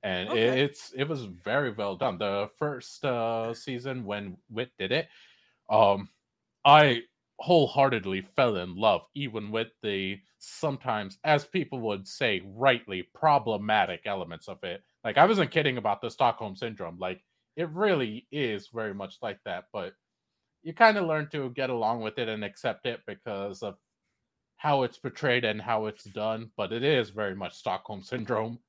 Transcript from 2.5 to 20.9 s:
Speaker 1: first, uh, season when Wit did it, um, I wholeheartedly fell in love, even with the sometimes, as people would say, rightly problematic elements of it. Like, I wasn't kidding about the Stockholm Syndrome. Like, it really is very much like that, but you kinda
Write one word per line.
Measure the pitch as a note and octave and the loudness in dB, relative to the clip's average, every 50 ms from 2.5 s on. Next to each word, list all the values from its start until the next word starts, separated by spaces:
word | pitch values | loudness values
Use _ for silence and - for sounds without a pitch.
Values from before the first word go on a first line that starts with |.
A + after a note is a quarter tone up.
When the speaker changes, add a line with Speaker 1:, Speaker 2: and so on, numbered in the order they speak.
| _ _ | _ _
Speaker 1:
first, | D#3 D3 C#3+ B2 A#2 - - - - | -6 -6 -6 -8 -12 -16 -18 -8 -4
uh, | C#3 B2+ A#2+ A2+ A2+ A#2 A2+ A2+ A2+ A#2 | -4 -2 -2 -2 -2 -2 -4 -4 -6 -8
season | A2+ - - C3 A#2+ A#2+ C3+ C3 B2+ A#2 | -10 -10 -10 -10 -8 -6 -8 -8 -8 -6
when | G2 G2+ G#2 G2+ G2 F2+ - _ _ | -6 -6 -6 -6 -10 -12 -14 _ _
Wit | A2+ A2 B2+ B2 _ _ | -8 -8 -8 -8 _ _
did | G2 F#2+ | -4 -2
it, | A#2 D3+ E3 - _ - - _ _ _ _ _ _ _ _ _ | -2 -2 -2 -4 _ -20 -20 _ _ _ _ _ _ _ _ _
um, | G#2+ G#2+ A2+ G2+ G2+ G2 G2 - _ _ _ _ _ _ _ _ _ _ _ | 4 6 6 6 6 2 0 -10 _ _ _ _ _ _ _ _ _ _ _
I | C#3+ C#3+ D3+ D3+ C#3+ B2 A#2 A#2 _ _ _ _ _ _ _ | 10 10 10 10 8 6 2 -4 _ _ _ _ _ _ _
wholeheartedly | - C#3+ F3+ E3 C#3+ C3 - C#3 C#3 C3+ B2+ A2+ F#2 G2 F#2+ G2 | 0 4 6 6 6 4 4 4 4 4 4 0 -2 -2 -4 -4
fell | F#2+ - _ - C3+ A#2+ G#2+ | -4 -6 _ 2 2 4 4
in | F#2+ F2+ F#2 F2 | 0 -4 -6 -6
love, | F#2 A2 A2 G2 E2+ - _ _ | 2 4 4 4 4 0 _ _
even | C#3+ C#3+ C3 G#2+ A2+ G#2 G2+ | -8 -8 -6 -8 -8 -10 -4
with | G#2+ A2+ A2+ A2+ _ _ - | -4 -4 -4 -4 _ _ -6
the | A2 G2+ G2 G2 F#2+ G2 G2 _ _ _ _ | -4 -2 -2 -2 -4 -6 -8 _ _ _ _
sometimes, | - - - - - D#3 C#3 B2+ - C3 A2+ G#2+ G#2 F#2+ F#2+ _ _ | -18 -18 -12 -4 -4 -4 -4 -4 -4 -4 -4 -4 -4 -8 -12 _ _
as | D3+ D#3 C#3+ D3 | 2 2 2 2
people | - - F#3+ D#3 - - C3 | -2 -4 -4 -4 -4 -6 -6
would | A2+ A2 G#2 G2 G2 - | -4 -4 -4 -4 -6 -12
say, | - - C#3 A#2+ G#2 F#2 F2+ | -8 -2 -2 0 0 -2 -4
rightly | G2+ G2 A2 B2 C#3 B2+ A#2+ A#2 - G2 F#2 F2+ | -8 -8 2 4 4 4 4 0 -6 -6 -6 -8
problematic | _ _ - - D#3 D3 C#3+ A#2+ A#2+ A2 G2+ G2+ G#2 A2 G#2+ G2 F2 F2+ E2+ _ | _ _ 0 2 4 4 4 4 0 -2 -2 0 2 2 2 4 2 -2 -8 _
elements | G#2+ G2+ F#2+ F2+ D#2+ E2+ E2 - - | -6 -6 -6 -6 -8 -12 -16 -14 -16
of | G2 - - | -16 -12 -10
it. | F#2 F2 - _ _ _ _ _ | -10 -10 -10 _ _ _ _ _
Like, | A#2 G#2 C3+ | 0 6 6
I | D#3 | 8
wasn't | F#3+ A3+ G3 E3+ - | 8 8 4 2 2
kidding | - D#3+ D3+ C#3 B2+ B2 | 2 0 0 2 -2 0
about | G#2 A2 G2+ - | 0 -2 -2 -2
the | - A#2 | -4 -10
Stockholm | - - C#3+ B2 A2+ - A#2 G#2 F#2+ | -2 2 2 2 2 2 -6 -10 -8
Syndrome. | F#2+ - A#2 A2+ F#2+ G2 E2 E2+ F2 | -8 -8 -10 -8 -8 -10 -10 -8 -8
Like, | F#2 F#2 F#2 F#2 _ _ _ _ _ _ _ - | -6 -6 -6 -8 _ _ _ _ _ _ _ -6
it | E3+ E3 | -6 -6
really | D3+ E3+ G#3 G#3 F#3+ D3+ C3 A2 G#2+ A#2 - _ | -2 0 2 2 4 2 2 -2 -4 -10 -14 _
is | - D3 C#3+ A#2+ G#2+ G2+ G2 - | -6 -4 -2 -2 -2 -4 -8 -10
very | - A2+ A2 A2 G2 | -8 -6 -6 -6 -6
much | G2+ G2 F#2+ - _ | -8 -10 -10 -10 _
like | - A2 G2+ - _ | -10 -10 -10 -8 _
that, | G#2+ F#2 F2 - _ _ | -8 -8 -8 -10 _ _
but | G#2+ F#2 F#2 - _ _ _ _ _ _ _ _ _ _ _ _ _ _ | -8 -8 -8 -10 _ _ _ _ _ _ _ _ _ _ _ _ _ _
you | D#3+ D#3+ | -14 2
kinda | - A#3 A3 | 6 6 6